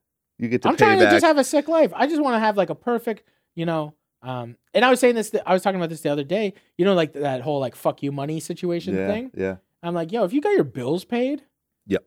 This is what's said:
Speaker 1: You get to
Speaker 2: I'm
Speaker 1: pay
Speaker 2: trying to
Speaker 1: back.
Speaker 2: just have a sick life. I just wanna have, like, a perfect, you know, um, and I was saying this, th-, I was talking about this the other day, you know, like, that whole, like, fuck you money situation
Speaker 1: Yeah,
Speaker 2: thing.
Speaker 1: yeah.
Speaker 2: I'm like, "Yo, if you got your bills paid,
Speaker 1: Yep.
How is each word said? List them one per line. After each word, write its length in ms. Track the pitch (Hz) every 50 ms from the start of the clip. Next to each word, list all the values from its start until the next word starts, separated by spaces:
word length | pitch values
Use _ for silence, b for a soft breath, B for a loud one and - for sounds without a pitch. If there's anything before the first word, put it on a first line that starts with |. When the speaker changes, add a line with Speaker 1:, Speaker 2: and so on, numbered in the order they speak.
| _ _ _ _ _ _ _
Speaker 1:
You 120 | - 117 113
get 140 | 123 - -
to 40 | 233
Speaker 2:
I'm 60 | 339
Speaker 1:
pay 100 | - 453
Speaker 2:
trying 140 | 415 392 381
to 60 | 359
Speaker 1:
back. 80 | - 311
Speaker 2:
just 100 | - 339
have 120 | 320 302
a 60 | 285 262
sick 220 | - 320 285 294 320
life. 220 | 330 320 285 190 -
I 120 | 135 254
just 140 | 294 330 294
wanna 180 | 302 262 233 220
have, 180 | 220 214 202
like, 120 | 202 180 165
a 60 | 151
perfect, 480 | - - 247 240 226 226 233 214 - _ _ _ _ _ _ -
you 100 | 170 165
know, 280 | 175 165 156 151 147 _ _ _ _ _ _
um, 360 | 120 127 127 123 120 117 120 _ _ _ -
and 100 | 196 240
I 60 | 262
was 100 | 254 247
saying 160 | 262 240 233
this, 140 | 226 208 -
th-, 140 | - - -
I 80 | - 185
was 80 | 185
talking 160 | - 202 190 185
about 100 | 170 160
this 120 | 165 151
the 80 | - 147
other 140 | 147 147 139
day, 280 | 143 180 220 220 190 - b b b b
you 60 | - 175
know, 100 | 202 190
like, 200 | 170 160 - -
that 280 | 143 147 139 131 127
whole, 180 | 123 156 147 139
like, 160 | 135 117 -
fuck 260 | - - 156 139 - 143
you 80 | 139
money 280 | 143 139 139 151 156 160
situation 540 | - - 175 - 180 175 170 170 170 190 190
Speaker 1:
Yeah, 120 | 190 190
Speaker 2:
thing. 240 | 196 208 226 262 254 -
Speaker 1:
yeah. 220 | - - - 185 190 _ _ _ _
Speaker 2:
I'm 120 | 170 170 175
like, 180 | 170 165 165
"Yo, 120 | 214 240 202
if 80 | 175 240
you 80 | 294
got 120 | 294 415 403
your 100 | 359 156
bills 400 | 127 - 135 120 127 165 185 -
paid, 380 | - 240 240 247 269 294 285 _ _ _ _ _ _ _ _ _
Speaker 1:
Yep. 180 | 98 95 - _